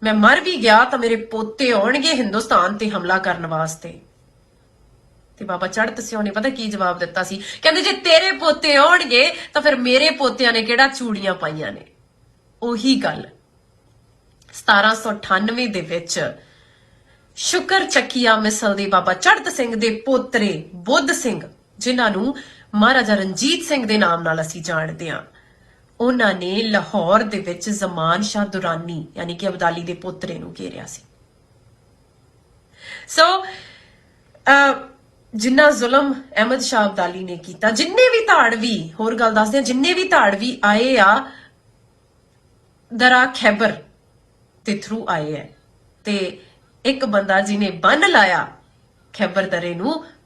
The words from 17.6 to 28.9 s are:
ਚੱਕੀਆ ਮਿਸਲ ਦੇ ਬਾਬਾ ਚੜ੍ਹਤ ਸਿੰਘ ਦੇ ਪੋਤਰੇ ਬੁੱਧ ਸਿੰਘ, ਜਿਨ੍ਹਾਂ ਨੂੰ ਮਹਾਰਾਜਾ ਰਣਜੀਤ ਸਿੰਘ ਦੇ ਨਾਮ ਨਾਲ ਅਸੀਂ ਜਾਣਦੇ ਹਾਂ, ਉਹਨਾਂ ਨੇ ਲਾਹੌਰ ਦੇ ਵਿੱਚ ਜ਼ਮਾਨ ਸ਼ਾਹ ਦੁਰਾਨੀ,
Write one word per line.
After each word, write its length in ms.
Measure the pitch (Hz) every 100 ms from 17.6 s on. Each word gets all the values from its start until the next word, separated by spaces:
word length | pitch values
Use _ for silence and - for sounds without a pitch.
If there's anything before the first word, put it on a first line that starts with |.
| 370 381 -
ਚੱਕੀਆ 500 | 269 - 254 240 214
ਮਿਸਲ 400 | 214 214 214 196
ਦੇ 120 | 196
ਬਾਬਾ 260 | 190 180
ਚੜ੍ਹਤ 360 | 180 349 392 -
ਸਿੰਘ 260 | - 240 226
ਦੇ 280 | 226 220 -
ਪੋਤਰੇ 640 | 254 - 233 208 160 - 180
ਬੁੱਧ 360 | 214 311 277
ਸਿੰਘ, 300 | - 247 170 - - _ -
ਜਿਨ੍ਹਾਂ 320 | 247 247 226
ਨੂੰ 240 | 190 240 277 - - _ 208
ਮਹਾਰਾਜਾ 400 | 220 262 214 202
ਰਣਜੀਤ 480 | 190 180 277 339
ਸਿੰਘ 220 | 330 285 220
ਦੇ 120 | 214
ਨਾਮ 260 | 180 170
ਨਾਲ 180 | 170 160
ਅਸੀਂ 200 | 160 175
ਜਾਣਦੇ 480 | 160 160 160 165 165
ਹਾਂ, 120 | 139 - _ _ _ _ _ _ -
ਉਹਨਾਂ 340 | 240 254 214
ਨੇ 300 | 185 180 196
ਲਾਹੌਰ 600 | 226 208 165 208 165 214
ਦੇ 160 | 220 202
ਵਿੱਚ 300 | 180 175 214
ਜ਼ਮਾਨ 520 | 208 185 170 160 175
ਸ਼ਾਹ 240 | 208 208 202
ਦੁਰਾਨੀ, 600 | 190 175 165 170